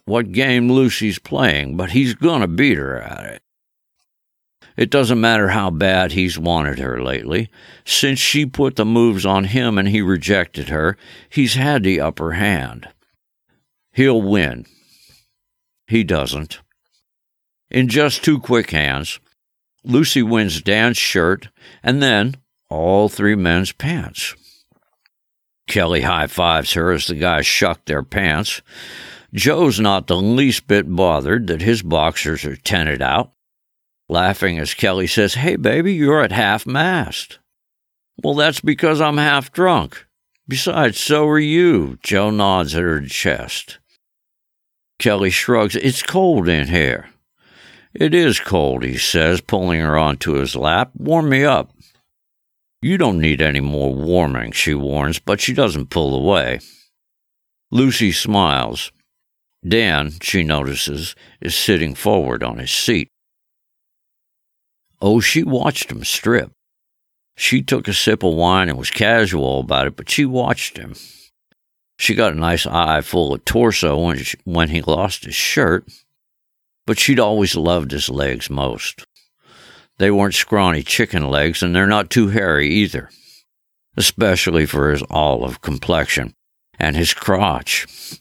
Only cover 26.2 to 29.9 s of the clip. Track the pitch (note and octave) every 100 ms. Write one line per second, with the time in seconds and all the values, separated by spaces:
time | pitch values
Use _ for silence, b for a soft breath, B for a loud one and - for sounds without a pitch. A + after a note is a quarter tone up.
26.2 | D2+ - E2+ D#2+ D2 E2+ E2+ D#2+ - D#2+
27.2 | F2+ D#2+ - - F#2+ E2 - D2 C2 G2+
28.2 | F#2 D2+ G#2 - - B B B B B
29.2 | B G2+ A2 D3+ D#3+ G2 G#2